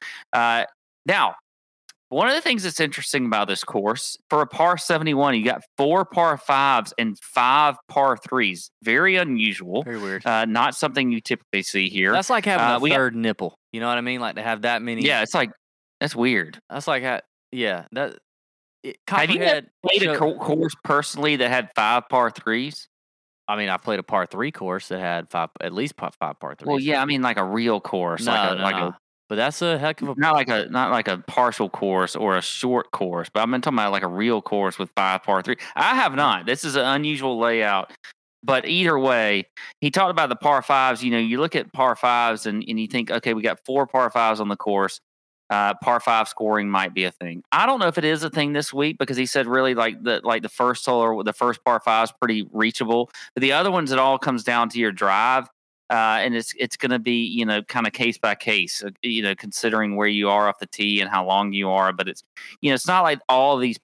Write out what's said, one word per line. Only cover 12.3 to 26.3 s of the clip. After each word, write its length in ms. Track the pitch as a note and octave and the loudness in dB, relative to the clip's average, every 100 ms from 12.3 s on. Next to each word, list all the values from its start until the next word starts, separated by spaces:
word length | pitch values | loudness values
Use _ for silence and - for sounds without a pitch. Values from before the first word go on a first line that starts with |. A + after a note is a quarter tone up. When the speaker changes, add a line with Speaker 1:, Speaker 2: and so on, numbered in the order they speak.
| A#3 G3+ | 0 2
Speaker 2:
having 200 | F3+ A#2 | 2 2
Speaker 1:
Uh, 100 | A#2+ | 2
Speaker 2:
a 20 | |
Speaker 1:
we 100 | D3 | 2
got 60 | A3 | 2
Speaker 2:
third 180 | B2+ | 0
nipple. 400 | A#2 A2+ G#2 E2+ - _ | 0 -2 -2 -8 -10 _
You 60 | A2+ | -6
know 80 | A#2+ | -2
what 100 | A#2+ | -2
I 40 | |
mean? 180 | B2 B2+ | -2 -4
Like, 140 | A2+ | -6
to 80 | G#2 | -6
have 200 | A2+ A2 | -6 -2
that 200 | A#2 A#2 | 0 -2
many. 200 | A#2+ A2+ | -2 -2
Speaker 1:
Yeah, 200 | D3 B2 | 0 2
it's 120 | A2 | 0
like, 180 | E3+ A#2 - _ _ _ _ | 0 -2 -4 _ _ _ _
that's 160 | D3 A#2 | -6 0
weird. 420 | B2 G#2+ D#2+ - _ | 0 0 -2 -10 _
Speaker 2:
That's 200 | C3+ E3 | -8 -4
like 160 | C3+ | -2
ha-, 160 | B2+ A#2+ - _ _ | -2 -6 -8 _ _
yeah, 320 | B2+ A2 F2+ - | -4 -2 -4 -6
that, 260 | B2+ C3 - _ _ _ _ _ _ | -6 -6 -8 _ _ _ _ _ _
it, 140 | C3 - - | -16 -14 -4
Speaker 1:
Have 240 | G3 D#3+ | 0 2
you 80 | A3+ | 2
Speaker 2:
Copperhead 320 | F4 - A#3+ _ F3+ | 2 0 -4 _ -2
Speaker 1:
played 160 | G3 | 2
a 40 | F3 | 2
Speaker 2:
show 100 | C#3+ | 2
Speaker 1:
co-, 180 | D#3 F3+ | 0 0
course 380 | - D#3 E3 - | -2 0 -2 -4
personally 540 | - C#3+ D3+ C#3+ D3+ C#3 | 0 0 0 -2 0 2
that 120 | A#2+ | 2
had 220 | B2+ G#2 - | 2 0 0
five 320 | G#2+ A#2+ - | 2 2 2
par 240 | B2+ A#2 | 2 2
threes? 560 | - A2+ A2+ C#3 - - _ _ _ _ _ - | -2 -4 -2 -4 -12 -20 _ _ _ _ _ -6
Speaker 2:
I 80 | |
mean, 140 | G#2+ G2+ | -4 -2
I 80 | F2+ | -2
played 240 | - G2+ | -2 -4
a 20 | |
par 240 | - G#2+ F2+ | -2 -2 -2
three 240 | - C3+ | -4 -6
course 380 | - F#2+ F#2 - | -6 -6 -6 -6
that 100 | F#2 | -6
had 320 | F2+ E2+ E2+ | -4 -4 -4
five, 200 | E2+ E2 - | -6 -6 -6
at 120 | F2 | -8
least 240 | F#2 C#3+ - | -6 -6 -8
pa-, 140 | - - | -12 -8
five 220 | D#2 | -8